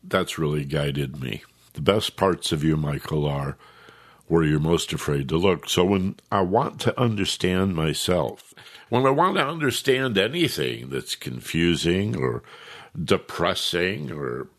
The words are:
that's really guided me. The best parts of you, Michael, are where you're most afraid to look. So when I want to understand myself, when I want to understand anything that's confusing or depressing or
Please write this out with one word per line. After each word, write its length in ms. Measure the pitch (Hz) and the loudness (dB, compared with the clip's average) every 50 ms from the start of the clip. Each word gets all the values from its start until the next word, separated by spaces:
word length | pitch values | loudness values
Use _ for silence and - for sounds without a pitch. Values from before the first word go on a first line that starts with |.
| _ - | _ 0
that's 300 | - 95 90 - - - | 0 0 0 0 -4 -4
really 260 | 80 73 76 76 71 | -2 -2 0 -2 -4
guided 560 | 69 71 76 73 71 69 69 71 67 - 73 | -2 -2 -2 -2 0 -2 -2 -4 -4 -6 -8
me. 220 | 64 64 - - - - _ _ _ _ _ | -8 -8 -8 -8 -12 -18 _ _ _ _ _
The 60 | - | -2
best 360 | 76 - 98 110 - - - | 2 2 4 4 2 -2 -2
parts 360 | - 95 95 87 80 - - - | 0 2 2 2 0 -2 -4 -2
of 100 | 78 73 | 0 2
you, 140 | 80 78 | 2 2
Michael, 500 | 78 76 73 73 69 - - 78 78 73 | 2 0 -2 -4 -6 -6 -4 -2 -2 0
are 300 | 73 71 71 71 69 67 _ - - - - - - - - - - - _ _ _ | 0 -2 -2 -4 -6 -8 _ -16 -20 -20 -20 -20 -20 -20 -20 -20 -20 -20 _ _ _
where 160 | 80 85 82 | 2 4 4
you're 160 | 76 76 76 | 4 2 2
most 320 | 73 80 85 82 - - - | 2 2 2 2 0 -2 -6
afraid 360 | 76 - - 73 71 69 65 | -6 -2 -2 -2 -2 -2 0
to 80 | 78 | -2
look. 320 | 80 90 98 90 80 - - | 2 2 2 2 2 -2 -2
So 160 | - - 110 | 2 4 4
when 320 | 95 101 98 92 98 - - _ _ | 4 4 4 2 -2 -4 -6 _ _
I 120 | - 101 95 | 0 0 2
want 380 | 90 92 113 143 - - 147 - | 4 2 2 0 0 -4 -2 -2
to 180 | 120 - - | -2 0 2
understand 720 | 127 120 110 104 98 - - - - 90 92 92 95 98 92 | 2 2 2 0 -2 -2 -2 0 0 2 2 4 2 2 0
myself, 800 | 80 80 80 73 - - - 92 87 71 60 - - - - - - - - - - - _ | 0 0 0 0 -2 0 0 2 2 2 0 -4 -10 -18 -20 -20 -20 -20 -20 -20 -20 -10 _
when 160 | 117 120 131 | 0 2 4
I 60 | 135 | 4
want 260 | 139 143 170 185 196 | 4 4 2 2 2
to 100 | 185 147 | 2 0
understand 720 | 135 160 165 147 135 117 - - 135 131 131 135 131 113 | 0 -2 -2 -2 0 0 0 2 2 2 2 2 0 2
anything 760 | 95 98 110 139 175 170 131 - - 76 64 60 57 60 65 | 2 2 2 0 0 0 0 0 -2 -4 -4 -4 -6 -8 -8
that's 260 | 67 65 - - - | -8 -8 -6 -6 -10
confusing 1000 | - - 69 64 62 58 - - 82 85 87 85 73 76 82 85 95 101 107 117 | -8 -8 -10 -10 -10 -10 -4 0 2 4 4 4 2 2 2 2 2 2 0 -2
or 260 | 87 65 64 58 - - - - - - - - - - - _ - | -2 -2 -2 -2 -4 -8 -14 -20 -20 -20 -20 -20 -20 -20 -16 _ -8
depressing 1080 | 85 78 101 87 - - - - 85 87 92 - - - - 85 87 92 101 - 76 67 - | 0 0 0 0 0 -6 -6 -2 0 0 0 0 -4 -2 -2 0 0 0 -2 -4 -8 -10 -8
or 360 | 76 71 64 60 65 65 - _ | -8 -6 -6 -6 -6 -8 -12 _